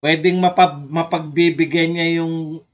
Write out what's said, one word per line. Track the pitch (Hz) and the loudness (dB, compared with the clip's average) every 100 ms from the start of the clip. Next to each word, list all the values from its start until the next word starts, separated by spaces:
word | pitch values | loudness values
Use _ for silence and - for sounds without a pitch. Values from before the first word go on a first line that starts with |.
pwedeng | 147 160 175 180 | 0 2 2 2
mapab-, | 180 180 180 143 139 | 2 4 2 2 -6
mapagbibigyan | 160 165 170 156 147 170 151 165 165 165 170 | -4 -2 -4 -4 2 2 2 0 0 0 0
niya | 165 165 | -2 -2
yung | 165 165 156 160 _ | -2 -4 -8 -10 _